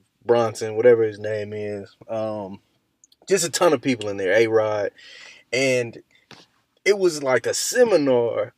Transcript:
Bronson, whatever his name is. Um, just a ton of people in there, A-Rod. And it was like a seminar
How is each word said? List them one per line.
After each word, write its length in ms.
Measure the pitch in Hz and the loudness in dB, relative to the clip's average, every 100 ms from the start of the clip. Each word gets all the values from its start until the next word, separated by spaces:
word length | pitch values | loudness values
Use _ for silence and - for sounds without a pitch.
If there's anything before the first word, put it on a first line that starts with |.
| _ _ | _ _
Bronson, 520 | 113 120 113 104 110 107 | 0 0 0 -4 -6 2
whatever 260 | 120 113 | 4 6
his 160 | 110 104 | 2 -4
name 340 | 104 107 104 | -6 -6 -8
is. 440 | 107 104 101 95 _ - | -8 -8 -10 -12 _ -10
Um, 520 | 95 110 107 95 98 _ _ _ _ _ _ - | -8 -6 -8 -12 -16 _ _ _ _ _ _ -4
just 160 | 190 | -2
a 60 | 160 | -2
ton 220 | - 175 | 0 0
of 100 | 139 | 0
people 260 | 139 117 104 | -2 -4 -6
in 80 | 98 | -4
there, 160 | 95 | 0
A-Rod. 580 | 107 113 110 107 107 98 - - - - - _ | 2 2 2 0 -2 -4 -8 -20 -20 -20 -20 _
And 500 | 123 135 127 117 - - _ _ - _ _ _ _ | -2 0 0 -4 -10 -20 _ _ -20 _ _ _ _
it 140 | 190 202 | 0 4
was 240 | 180 151 | 2 0
like 240 | 135 123 117 | 0 0 0
a 80 | |
seminar 1000 | - - 240 240 180 139 123 117 110 110 | -4 -2 2 4 4 4 2 2 -2 -6